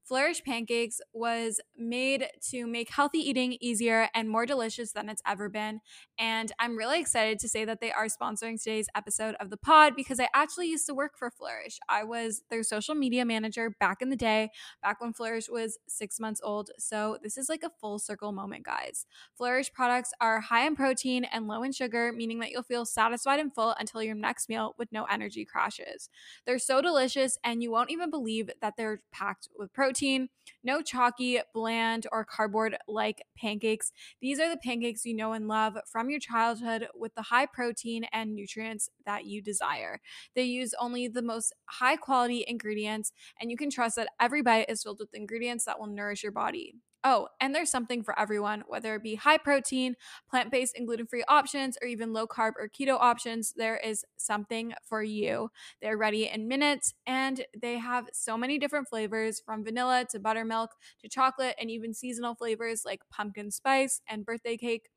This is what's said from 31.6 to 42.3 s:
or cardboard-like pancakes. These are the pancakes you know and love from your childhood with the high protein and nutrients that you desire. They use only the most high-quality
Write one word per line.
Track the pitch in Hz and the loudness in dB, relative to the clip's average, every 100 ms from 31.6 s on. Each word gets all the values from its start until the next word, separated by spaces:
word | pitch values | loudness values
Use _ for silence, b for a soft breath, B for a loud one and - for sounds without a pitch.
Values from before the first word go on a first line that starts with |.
| 226 226 226 226 220 | 0 2 2 0 -2
or | 220 | -4
cardboard-like | 214 - 220 208 220 196 - 214 214 214 - - | -4 0 2 2 0 -2 -4 -2 -2 -2 -12 -6
pancakes. | 220 214 220 220 - B B B | -4 0 0 0 -2 B B B
These | 254 277 | -4 0
are | 330 | 0
the | 294 | 0
pancakes | 240 240 240 220 | -4 -2 -2 -4
you | 240 | -4
know | 220 220 | -2 -2
and | 220 214 | -2 0
love | 214 220 208 - | 2 2 0 -6
from | 226 240 | -4 -2
your | 294 | -4
childhood | - 233 233 226 233 226 226 - | -2 2 2 2 -2 -2 -4 -8
with | 220 | -10
the | - | -8
high | 214 240 294 | 2 4 4
protein | - 240 233 226 226 226 | 0 -4 -2 -6 -4 -4
and | 220 220 | -4 -4
nutrients | 214 190 220 220 220 - _ - | -6 -8 -8 -8 -6 -6 _ -6
that | 202 | -6
you | 202 208 | -6 -8
desire. | 202 196 - 139 - - B B B | -4 -2 -2 -2 -4 -10 B B B
They | - | 0
use | 254 247 247 - | 0 0 -2 -2
only | 240 247 247 | -4 -2 -2
the | 233 | -2
most | 233 226 226 - - | -2 -2 -4 -4 -16
high-quality | - 254 311 - 262 240 | 2 2 2 4 4 4